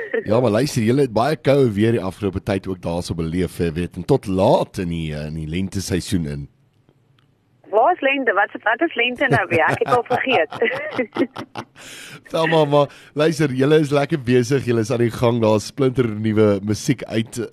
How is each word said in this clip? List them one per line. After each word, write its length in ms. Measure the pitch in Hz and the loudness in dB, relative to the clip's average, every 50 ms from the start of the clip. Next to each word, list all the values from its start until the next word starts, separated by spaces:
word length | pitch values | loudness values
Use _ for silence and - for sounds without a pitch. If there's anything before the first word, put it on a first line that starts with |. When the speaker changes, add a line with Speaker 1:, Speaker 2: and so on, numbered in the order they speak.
| - - | -4 -6
Speaker 1:
<laughs> 200 | - 233 190 98 | -6 -4 -2 0
Speaker 2:
Ja, 100 | 101 123 | 0 2
maar 80 | 131 113 | 2 2
luister, 300 | 101 113 139 151 - 127 110 | 2 0 0 0 -2 0 2
julle 180 | 107 123 143 | 2 2 2
het 120 | 143 127 104 | 2 2 2
baie 220 | 107 120 147 160 | 0 0 0 -2
koue 340 | - - 139 135 143 135 117 101 | 0 2 2 4 4 4 4 4
weer 140 | 98 107 113 | 2 2 2
die 100 | 117 110 | 2 0
afgelope 400 | 87 95 - - 104 98 87 95 - | -2 -4 -6 -4 -4 -2 -2 -2 -2
tyd 240 | - 101 98 - | -2 -2 -2 -2
ook 140 | 95 95 90 | -6 -8 -6
daar 220 | 87 90 85 87 87 | -6 -4 -4 -4 -4
so 100 | - 98 | -6 -6
beleef, 440 | 82 82 80 80 90 90 80 - | -4 -4 -2 -2 -2 -2 -2 -2
hè, 140 | - 87 85 | -2 -2 -2
weet, 240 | 76 85 87 82 - | -2 -2 -6 -6 -6
en 60 | 92 85 | -6 0
tot 200 | - 139 131 - | 0 0 0 0
laat 500 | 101 92 92 98 123 165 175 165 - - 101 | 0 0 2 4 4 4 2 0 -2 -6 -6
in 100 | 92 85 | -4 -4
die, 240 | 85 82 80 78 73 | -4 -4 -4 -6 -6
eh, 140 | 73 76 | -8 -8
in 80 | 76 78 | -8 -8
die 120 | 82 78 | -8 -8
lenteseisoen 800 | 76 80 92 95 92 - 98 90 - 98 85 - - 98 90 80 | -6 -6 -6 -6 -4 -6 -6 -6 -4 -4 -4 -2 -2 -2 -2 -2
in. 220 | 71 73 73 71 - _ _ _ _ _ _ _ _ _ _ _ _ _ _ _ _ _ _ _ _ _ _ _ - | -4 -6 -8 -10 -12 _ _ _ _ _ _ _ _ _ _ _ _ _ _ _ _ _ _ _ _ _ _ _ -2
Speaker 1:
Waar 220 | 196 220 247 330 359 | 2 2 4 4 2
is 60 | - | 0
lente? 300 | 285 269 277 277 262 233 190 | 0 -2 -2 -2 0 0 0
Wat 140 | 190 208 208 - | 0 0 -2 -4
is, 80 | 269 - | -4 -4
wat 180 | 208 233 240 | -2 -2 0
is 140 | 330 330 - | -2 -2 -2
lente 320 | 233 233 247 247 240 294 | -2 -4 -4 -2 -2 0
nou 180 | 247 240 220 190 175 | 0 0 0 0 0
weer? 160 | 170 165 151 | 0 0 0
Ek 120 | 170 - - - | 0 0 0 0
het 40 | |
al 160 | - 247 247 233 | 0 0 0 0
vergeet. 480 | - 247 - - 269 254 190 156 - - - 240 220 - 277 - - - 226 247 - - - 269 - - - - - | 0 -4 -4 -2 0 0 0 0 -2 -2 -4 -4 -2 -4 -6 -8 -8 -6 -6 -8 -4 -4 -4 -4 -4 -6 -12 -14 -14
<laughs> 800 | - - - _ _ - - - - - - - - - - - | -14 -16 -16 _ _ -20 -20 -20 -20 -20 -20 -20 -20 -20 -12 -6
Speaker 2:
Thelma, 340 | - 170 160 160 165 160 151 | -2 -2 0 2 2 2 4
maar 220 | 143 143 147 143 - - - - - - | 4 4 2 2 2 -2 -14 -20 -8 -2
luister, 380 | 143 151 165 165 131 160 139 | 0 0 2 2 2 0 0
julle 280 | 127 131 131 143 156 156 | 2 2 4 4 4 4
is 120 | 156 135 | 4 4
lekker 280 | 147 143 143 139 165 147 120 | 0 0 0 0 -2 -2 0
besig, 400 | 120 123 123 120 110 143 131 104 | 2 4 4 4 2 0 0 0
julle 140 | 117 120 117 | 0 0 0
is 120 | 110 104 | 0 0
aan 120 | 131 117 117 | 0 0 0
die 80 | 117 | 0
gang, 300 | - 95 127 120 120 120 | 0 2 2 2 2 4
daar 140 | 113 107 110 107 | 2 2 2 2
is 80 | - | 0
splinternuwe 920 | - - - 135 131 123 135 120 113 107 104 107 110 107 107 110 104 101 98 98 | -4 -2 0 0 0 2 2 0 0 0 -2 -2 2 4 4 6 4 4 2 0
musiek 400 | 107 107 - - - 127 - - | -2 -4 -2 -2 -2 -2 -2 -4
uit. 380 | - 101 113 113 - - 120 107 - | -6 -4 -4 -4 -4 -6 -8 -8 -8